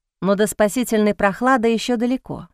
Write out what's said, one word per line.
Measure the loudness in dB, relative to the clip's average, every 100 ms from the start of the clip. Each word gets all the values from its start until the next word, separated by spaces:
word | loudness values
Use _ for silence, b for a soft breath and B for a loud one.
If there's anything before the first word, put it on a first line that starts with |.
| _ _
но | -2 2
до | 0
спасительной | 2 0 0 0 2 2 2
прохлады | -2 0 2 2 2
ещё | 0 -2 -2
далеко. | -2 -2 -6 -14 -14